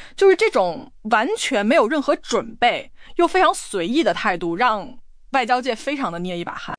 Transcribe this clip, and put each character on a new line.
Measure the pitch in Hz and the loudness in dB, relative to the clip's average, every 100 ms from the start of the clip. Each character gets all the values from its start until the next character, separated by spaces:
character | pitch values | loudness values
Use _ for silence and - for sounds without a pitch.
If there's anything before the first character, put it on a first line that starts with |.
| - - | -12 4
就 | 392 | 6
是 | 370 | 6
这 | 440 | 4
种 | 233 180 156 - - 214 | 2 0 -2 -12 -14 0
完 | 226 269 453 | 2 2 -2
全 | - 220 208 | -2 0 2
没 | 311 | 4
有 | 226 | 4
任 | 302 | 2
何 | 277 330 | 0 -2
准 | - 226 113 - | -2 -4 -4 0
备 | 240 165 - - - - | 0 0 -6 -18 -8 0
又 | 339 | 2
非 | 370 | 4
常 | 330 | 2
随 | 381 - 196 170 | 2 -4 -4 -2
意 | 277 | 0
的 | 269 | 2
态 | - 214 175 | 0 0 -2
度， | 170 170 | -2 0
让 | 247 214 175 - - - - | 0 0 -6 -14 -18 -20 -4
外 | 269 240 | -2 0
交 | 254 | 0
界 | 254 220 | 0 -4
非 | - 285 | -4 -4
常 | 208 | -4
的 | 170 | -4
捏 | 180 175 | -6 -6
一 | 170 | -8
把 | |
汗。 | - - | -10 -12